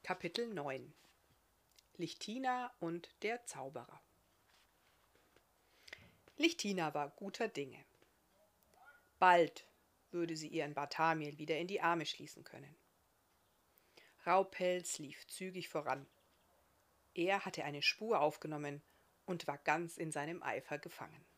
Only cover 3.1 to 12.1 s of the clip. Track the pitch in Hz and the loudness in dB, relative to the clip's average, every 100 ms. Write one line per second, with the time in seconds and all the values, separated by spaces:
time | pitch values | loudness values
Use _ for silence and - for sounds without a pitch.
3.1 | _ 202 240 - 135 135 127 120 - _ | _ -2 -2 -6 -10 -10 -10 -14 -20 _
4.1 | _ _ _ _ - _ _ _ _ _ | _ _ _ _ -20 _ _ _ _ _
5.1 | _ _ - _ _ _ _ - - - | _ _ -20 _ _ _ _ -20 -20 -20
6.1 | _ - - 330 - 208 185 156 151 143 | _ -20 2 2 2 -2 0 0 0 -4
7.1 | - 196 - 226 - 135 120 - _ _ | -6 -12 -4 -4 -2 -8 -10 -20 _ _
8.1 | _ _ _ _ _ _ - - - _ | _ _ _ _ _ _ -20 -20 -20 _
9.1 | _ 185 175 160 - - _ _ _ _ | _ 10 10 8 2 -20 _ _ _ _
10.1 | 175 170 160 151 160 147 147 143 - 160 | -4 -2 -2 -4 -4 -2 -4 -4 2 4
11.1 | 160 147 151 151 156 180 196 170 170 151 | 4 -2 -6 -2 -2 0 2 2 2 0